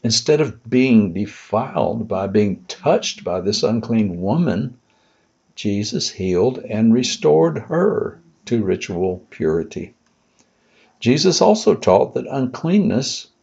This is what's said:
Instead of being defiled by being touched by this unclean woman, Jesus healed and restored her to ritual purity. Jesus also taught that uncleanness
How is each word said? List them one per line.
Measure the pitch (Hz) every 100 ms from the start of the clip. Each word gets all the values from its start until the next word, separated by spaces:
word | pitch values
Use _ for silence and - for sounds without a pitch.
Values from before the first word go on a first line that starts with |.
Instead | 117 110 - 151
of | 139 - 117
being | 127 131 117 98
defiled | 85 101 - - 85 127 78 - 117 107
by | 95 98
being | 107 104 92 -
touched | - - - - -
by | 90 90
this | 92 101
unclean | - 117 107 113 104 87
woman, | 92 151 165 92 135 - _ _ _ _ _ _ _ -
Jesus | 107 101 107 - -
healed | - 92 87 113 127
and | - 107 113
restored | 117 123 - 151 151 165 151
her | - 160 196 - - - _ _ -
to | 117
ritual | 95 92 - 87 92 92 _
purity. | - 80 82 78 - - _ _ _ _ _ _ _ _ _ _ _
Jesus | 113 151 185 -
also | 185 220 -
taught | 147 - 95 131
that | - -
uncleanness | 139 127 - 165 202 185 104 139 - - _